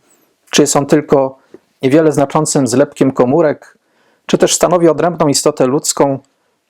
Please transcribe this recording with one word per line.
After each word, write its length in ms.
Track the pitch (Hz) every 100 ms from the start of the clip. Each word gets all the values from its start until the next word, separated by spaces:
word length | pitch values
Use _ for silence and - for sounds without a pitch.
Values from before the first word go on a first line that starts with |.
| _ _ _ _ _
czy 120 | 180
jest 140 | 143 143
on 100 | 139
tylko 520 | 156 151 143 135 - _ - _ _
niewiele 300 | 131 156 156
znaczącym 540 | 143 139 160 151 151 123
zlepkiem 460 | 127 143 - 135
komórek, 680 | - 123 156 151 - - _ _ _ _ _ -
czy 120 | 170
też 160 | 175
stanowi 340 | - 160 175 170
odrębną 400 | 147 170 160 151
istotę 380 | 139 151 147 131
ludzką, 520 | 143 - - 143 135 - _ _ _ _